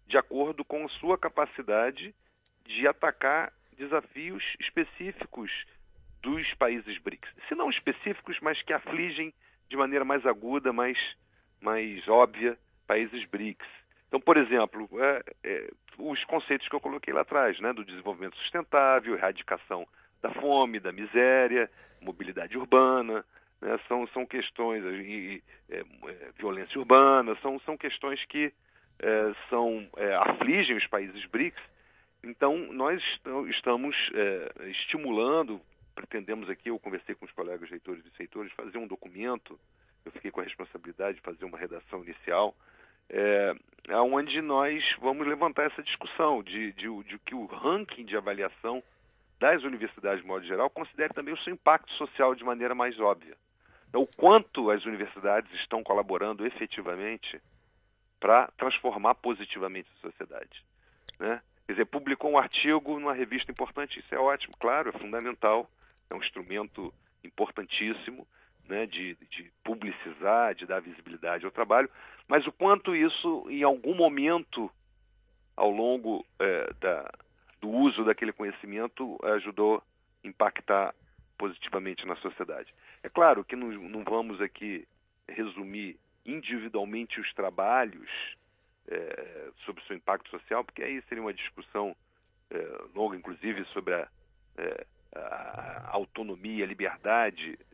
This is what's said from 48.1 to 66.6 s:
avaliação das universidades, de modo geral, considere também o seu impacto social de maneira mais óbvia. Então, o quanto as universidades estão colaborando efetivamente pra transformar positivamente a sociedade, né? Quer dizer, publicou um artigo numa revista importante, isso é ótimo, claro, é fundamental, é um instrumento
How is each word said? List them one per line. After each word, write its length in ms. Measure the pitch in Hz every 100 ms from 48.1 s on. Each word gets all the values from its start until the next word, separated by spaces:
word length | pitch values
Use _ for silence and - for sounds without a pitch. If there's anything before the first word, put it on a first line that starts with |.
| 107
avaliação 640 | 101 101 95 - 113 127 - _ _ _ _ -
das 240 | 143 165
universidades, 600 | 135 123 107 - 98 98
de 40 | 92
modo 180 | 95 87
geral, 240 | 92 135
considere 420 | - 160 - 156
também 220 | - 143
o 40 | 156
seu 140 | -
impacto 400 | 180 - 156 -
social 420 | - 147 - 131
de 80 | 131
maneira 320 | 123 120 123
mais 240 | 123 123 113
óbvia. 380 | 104 98 80 - _ _ _ _ _
Então, 140 | -
o 60 | 135 -
quanto 540 | 180 214 - - 107
as 140 | 104
universidades 680 | 117 107 101 98 98 104 113 -
estão 240 | - 113
colaborando 600 | 113 101 98 92 101 107
efetivamente 960 | 113 - 110 - 90 90 104 110 - 73 _ _ _ _ _ _ _ -
pra 300 | 101 117 127 -
transformar 580 | 127 - 123 104 107
positivamente 720 | 127 123 117 104 101 95 95 - _
a 20 |
sociedade, 640 | 85 - - 65 - - _ _ _ _ - -
né? 200 | 104 120 _ _ -
Quer 60 |
dizer, 120 | 101 113
publicou 460 | 147 139 139 151
um 60 | 143
artigo 600 | 131 - 147 156 143 147
numa 160 | 143
revista 360 | 127 127 127 -
importante, 500 | 123 - - 143 -
isso 140 | -
é 40 | -
ótimo, 360 | 135 139 - -
claro, 320 | 113 139 143
é 80 | 104
fundamental, 720 | 107 113 120 120 110 110 120 _ _ _ -
é 40 |
um 40 | 87
instrumento 760 | - - 90 98